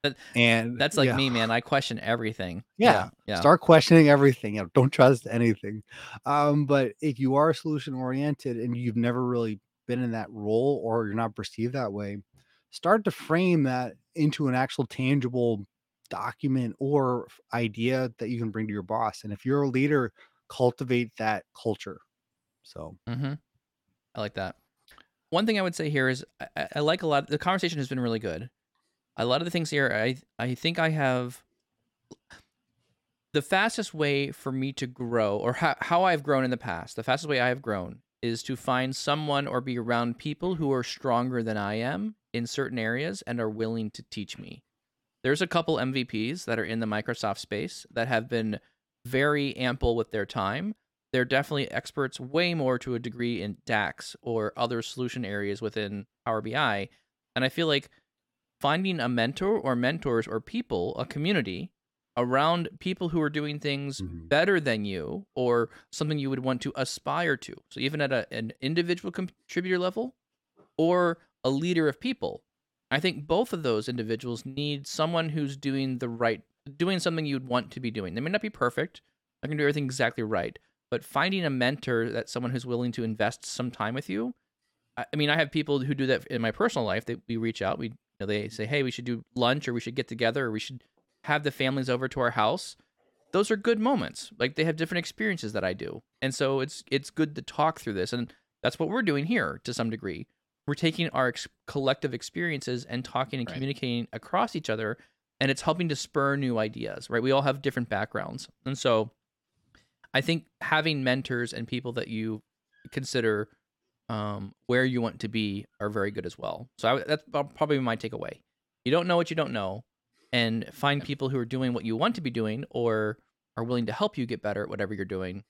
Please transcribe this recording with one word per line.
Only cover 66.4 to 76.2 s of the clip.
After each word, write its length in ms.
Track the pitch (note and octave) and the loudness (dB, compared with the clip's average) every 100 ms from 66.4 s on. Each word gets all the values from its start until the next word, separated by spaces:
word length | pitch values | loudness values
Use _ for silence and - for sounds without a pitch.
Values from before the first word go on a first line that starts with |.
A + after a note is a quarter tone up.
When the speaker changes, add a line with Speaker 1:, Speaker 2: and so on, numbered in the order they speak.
Speaker 1:
want 180 | C3 B2+ | -2 -2
to 120 | - C#3 | -4 -4
aspire 600 | C3 - - D3 F3 C#3 | -6 -4 -4 -2 0 0
to. 180 | - - _ | -4 -16 _
So 80 | - | -4
even 220 | C3 D3+ | -2 0
at 100 | C#3 | 0
a, 160 | B2+ - | 0 -2
an 200 | - A2+ - | -6 -6 -6
individual 500 | C3 E3 F3 F3 G3 | -2 0 0 -2 -4
contributor 680 | F3 F#3 _ _ - F#3 F#3 | -6 -8 _ _ -4 0 0
level 360 | F3+ F#3+ B3 _ _ _ _ _ _ - | 0 -2 -6 _ _ _ _ _ _ 2
or 420 | E3 F3+ F3 E3 _ _ | 4 6 4 0 _ _
a 60 | B2+ | 0
leader 380 | C#3 E3+ E3+ D#3 | 0 2 2 2
of 120 | - | 0
people, 440 | B3 C4 F2 - _ _ _ _ _ | -4 -4 -6 -8 _ _ _ _ _
I 80 | C#3 | 0
think 260 | F#3 D3+ D3 | 0 -2 0
both 280 | E3+ B3 | 2 2
of 100 | F3+ | 0
those 240 | C#3+ A2 A2 | 2 2 0
individuals 560 | B2 A2 A2+ B2 A#2 C3+ | -4 -2 -4 -4 -8 -8
need 400 | C3+ D3 C#3+ C#3 | -6 -4 -4 -6
someone 420 | - D#3+ E3+ E3 | -2 0 0 -2
who's 280 | D3+ C#3+ C#3 | -2 -4 -4
doing 420 | C#3 C3+ C3+ B2 | -2 -2 -2 -2
the 100 | B2 | -4
right, 340 | A#2 | 0